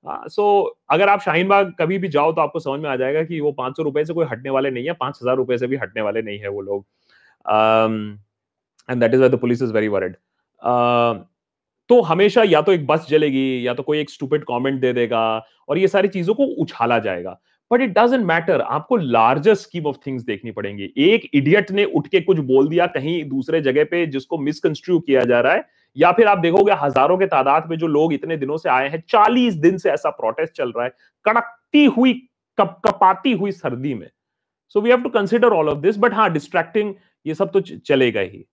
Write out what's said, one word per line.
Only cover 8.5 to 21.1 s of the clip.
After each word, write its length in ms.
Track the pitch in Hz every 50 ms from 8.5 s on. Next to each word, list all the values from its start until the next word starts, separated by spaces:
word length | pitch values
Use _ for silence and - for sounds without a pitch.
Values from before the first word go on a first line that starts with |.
| _ _ _ _ _ _ _ -
and 120 | 127 123 120
that 120 | 117 -
is 60 | 131
why 80 | 131 127
the 100 | 131 - -
police 180 | 120 123 120
is 100 | 131 117
very 180 | 107 110 107 107
worried। 240 | 104 98 95 92 92 _ _ _ _ _ _ _ _ _ -
Uh, 580 | - 123 123 120 120 120 120 120 117 113 98 - _ _ _ _ _ _ _ _ _ _ _ _ _
तो 120 | 240 247
हमेशा 420 | 208 156 165 175 202 208 202 240 220
या 180 | 202 165 151
तो 120 | 156 202 196
एक 140 | 175 147 127
बस 200 | 151 160 160 -
जलेगी, 580 | 147 156 151 147 135 135 135 131 131 127 120 123
या 60 | 120
तो 100 | 123 135
कोई 160 | - 151 151
एक 100 | 151 -
स्टूपिड 340 | - - 147 131 147 151 147
कमेंट 380 | - 127 120 127 135 139 131
दे 120 | 127 127 123
देगा, 520 | 120 120 113 120 113 113 113 110 113 113 _ _ _ _ -
और 80 | 147 170
ये 100 | 190 185
सारी 200 | - 202 190 202
चीजों 260 | 196 190 170 170 220
को 120 | 233 277
उछाला 540 | 262 - - 151 - - - 117 117 120 117
जाएगा। 400 | 107 107 92 87 87 92 90 _ _ _ _ _ _ _ 233
But 100 | 240 269
it 100 | 233 175
doesn't 300 | - 233 240 262 262 220
matter, 360 | 175 165 165 165 175 175 135
आपको 360 | - - 123 147 151 _ 262 226
larger 580 | 170 131 117 117 113 117 131 147 147 208 214
scheme 300 | 196 - - - 175 156
of 100 | 147 135
things 300 | 139 _ 143 135 127 113
देखनी 260 | - 107 95 120 117
पड़ेंगी। 420 | 101 - 101 98 101 101 98 95 - 127
एक 320 | 139 180